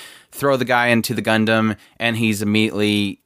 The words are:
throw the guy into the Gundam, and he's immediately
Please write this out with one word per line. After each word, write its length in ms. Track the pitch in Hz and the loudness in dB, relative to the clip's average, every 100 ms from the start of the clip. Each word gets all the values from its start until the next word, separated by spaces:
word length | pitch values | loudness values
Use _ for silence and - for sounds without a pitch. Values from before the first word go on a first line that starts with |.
| - - _ | -20 -20 _
throw 260 | - 143 135 | -4 -2 0
the 80 | 120 | 0
guy 220 | 123 120 | 2 2
into 260 | 117 110 | 2 0
the 80 | 110 | -4
Gundam, 560 | 110 110 110 113 110 101 - - | 0 0 2 2 0 -4 -12 -6
and 180 | 117 113 | -4 0
he's 240 | 113 101 | -2 0
immediately 800 | 104 107 110 98 104 104 101 - | 0 2 0 0 0 0 -2 -8